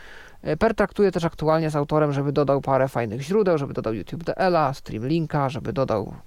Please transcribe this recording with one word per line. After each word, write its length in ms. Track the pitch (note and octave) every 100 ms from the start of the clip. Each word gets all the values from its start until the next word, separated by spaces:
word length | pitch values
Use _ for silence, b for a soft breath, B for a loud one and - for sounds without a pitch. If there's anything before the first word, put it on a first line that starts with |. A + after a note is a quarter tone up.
| B B B B
E, 140 | - D#3
pertraktuję 560 | A3 A3 G3+ - G3+
też 120 | F3
aktualnie 460 | E3 - D#3 D#3+ D#3
z 60 | D3+
autorem, 360 | C#3+ D3+ D3+
żeby 200 | C#3 C#3+
dodał 280 | C#3 C#3+ C#3
parę 280 | C3+ C3+ C3+
fajnych 320 | B2 A#2+ A#2
źródeł, 380 | C#3 G#3 F#3+ D#3+
żeby 160 | C3
dodał 200 | C3 A2+
YouTube 300 | A2 - -
D 140 | E3 -
L 180 | F#3 E3+
a, 180 | D3
Streamlinka, 760 | C#3+ - G#2+ B2+ E3 D#3 D3+ C3+
żeby 240 | C#3+ -
dodał 420 | A#2 C3 A2 - -